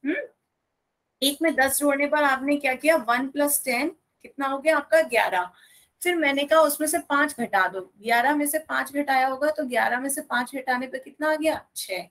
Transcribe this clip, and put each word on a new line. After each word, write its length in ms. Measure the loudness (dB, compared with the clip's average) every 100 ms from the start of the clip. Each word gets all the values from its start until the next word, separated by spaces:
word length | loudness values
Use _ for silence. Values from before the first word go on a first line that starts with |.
| -4
हम्म, 100 | -6 -6 _ _ _ _ _ _ _ _ _
एक 140 | -2 0
में 140 | 0 2
दस 240 | 0 2
जोड़ने 280 | 0 0 0
पर 160 | 2
आपने 340 | 2 0 0 0
क्या 160 | 0
किया? 220 | 0 2 2
वन 320 | 4 2 0
प्लस 340 | -2 0 0 -2
टेन 240 | -2 -2 -6 _ _
कितना 240 | -20 -6 -4
हो 100 | 0
गया 180 | 2 2
आपका? 240 | 4 2
ग्यारह। 500 | 4 2 0 0 -4 _ _ -20 _ _
फिर 120 | -2 2
मैंने 280 | 2 0
कहा 160 | 2 4
उसमें 280 | 4 2 -2
से 100 | -2
पाँच 360 | 0 0 0 -2
घटा 280 | -2 2 0
दो, 140 | -2
ग्यारह 540 | -12 _ 0 2 4 2
में 100 | 0
से 140 | -2
पाँच 340 | -4 -6 -4
घटाया 340 | -4 0 2 2
होगा 240 | 0 -2
तो 120 | -2
ग्यारह 360 | -2 0 0 0
में 100 | -4
से 120 | -6
पाँच 340 | -4 -4 -4 -6
घटाने 320 | -2 -2 -4
पे 120 | -10
कितना 320 | -12 -4 -2
आ 40 | 0
गया? 300 | 0 -2 -8 -14
छह। 260 | -8 -8 -10